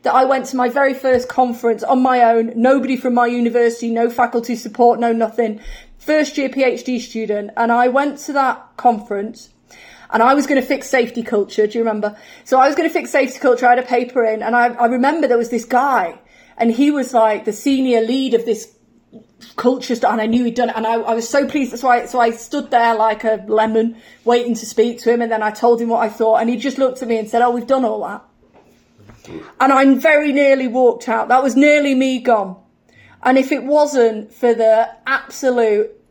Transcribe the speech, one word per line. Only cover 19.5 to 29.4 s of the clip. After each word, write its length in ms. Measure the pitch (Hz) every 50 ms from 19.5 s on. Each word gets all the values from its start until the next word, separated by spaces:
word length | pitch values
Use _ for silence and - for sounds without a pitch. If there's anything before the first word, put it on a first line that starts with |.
| -
culture 400 | - - 240 269 269 - - 247
stuff, 160 | 233 - 233
and 80 | 208 226
I 40 | 214
knew 180 | 226 226 240 247
he'd 100 | 233 233
done 140 | 240 240 240
it, 60 | -
and 100 | 226 220
I, 60 | 220 233
I 200 | 233 220 233 226
was 140 | 233 226
so 200 | - - 277 277
pleased. 300 | - - 302 269 - - 233
So 80 | -
I, 180 | 262 240 240 -
so 140 | - - 247
I 120 | 233 233
stood 400 | 226 226 - - - 285 - -
there 220 | - 240 233 233 226
like 280 | 214 220 220 214 214 -
a 200 | 220 220 202 185
lemon, 480 | 208 220 220 220 220 220 226 226 233 226 - - - - _ _
waiting 280 | 226 240 247 240 240 233
to 100 | 220 -
speak 340 | - - - 220 240 233 -
to 120 | - 233 233
him, 80 | 240
and 100 | 240 226
then 100 | 233 220 214
I 80 | 214
told 300 | 214 - - 240 240 226
him 60 | 233 233
what 100 | 233 233
I 80 | 226 208
thought, 280 | 214 - 226 220 220
and 120 | 220 226 233
he 80 | 247
just 200 | 233 240 277 254
looked 240 | - 269 254 254 -
at 60 | 254
me 100 | 226 233
and 120 | 220 214 214
said, 120 | - 233
"Oh, 100 | 240 247
we've 160 | 240 247 233
done 180 | 240 269 262 254
all 160 | 220 220 208 196
that." 160 | 156 202 - - _ _ _ _ _ _ - _ _ _ _ _ _ _ _ - - - _ _ - - -